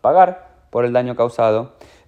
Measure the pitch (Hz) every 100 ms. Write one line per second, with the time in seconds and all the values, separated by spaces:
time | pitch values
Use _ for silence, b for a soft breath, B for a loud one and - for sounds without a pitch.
0 | 120 170 180 185 - _ _ 120 123 123
1 | 123 120 120 - 113 110 127 - b b